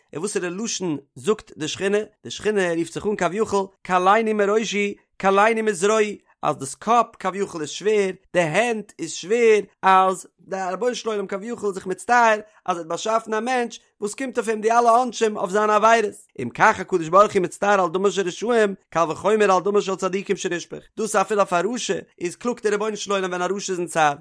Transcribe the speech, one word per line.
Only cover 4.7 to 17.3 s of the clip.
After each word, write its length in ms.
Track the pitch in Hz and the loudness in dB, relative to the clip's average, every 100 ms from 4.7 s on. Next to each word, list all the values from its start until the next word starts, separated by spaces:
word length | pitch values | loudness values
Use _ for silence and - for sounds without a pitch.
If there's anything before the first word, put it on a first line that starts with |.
| 196 202 - _ - | -2 -2 -6 _ -2
כלאני 400 | 190 196 220 226 | 2 4 4 2
מזרעי, 560 | 220 170 202 220 214 190 _ _ | -2 0 2 2 0 -4 _ _
אז 160 | 147 143 | -4 -4
דאס 180 | 131 - | -8 -8
קאפ, 300 | - 240 226 - | 2 2 2 -4
כביכול, 420 | 190 190 196 165 | -6 -4 -6 -6
איז 80 | 147 | -10
שווער, 420 | - 190 214 196 185 _ | -4 0 2 0 -4 _
די 60 | 175 | 0
האנט 540 | 160 175 240 220 202 - | 2 0 0 -2 -8 -12
איז 120 | 160 | -10
שווער, 480 | - 170 240 226 214 190 _ | -10 -2 4 6 4 2 _
אז 460 | 190 190 190 185 - _ | 4 6 4 0 -10 _
דער 340 | - 190 185 | -12 -8 -6
רבנו 220 | 185 247 220 | -4 -4 -4
של 140 | 226 | -6
עולם 180 | 208 196 | -6 -6
כביכול 460 | 196 226 233 202 | -8 -8 -6 -6
זיך 140 | 185 185 | -6 -8
מיט 100 | 185 | -8
צטער, 420 | - 240 226 214 214 _ - | 2 4 4 2 -4 _ -6
אז 120 | 175 | -6
ער 60 | |
באשאפט 440 | 160 170 220 220 220 | -4 -6 -2 -2 -2
א 60 | 220 | -4
מענטש, 400 | 240 254 233 - _ _ | -2 -2 -4 -8 _ _
וואס 120 | 208 | -10
קומט 240 | - 269 247 | -6 -4 -4
אויף 120 | 214 | -4
אים 120 | 220 | -2
די 100 | 214 | 2
אלע 180 | 233 240 | 4 6
עונשים 480 | 233 247 - 220 214 | 4 2 0 -2 -2
אויף 140 | 190 | -2
זיין 180 | 202 214 | 0 2
עבירות. 460 | 214 220 233 208 - - - | 4 6 4 2 -6 -16 -10
אים 100 | 120 | -8
כך 300 | - 202 185 | 4 4 4
הקדוש 300 | 185 185 160 | -2 -2 4
ברוך 240 | 185 208 | 6 6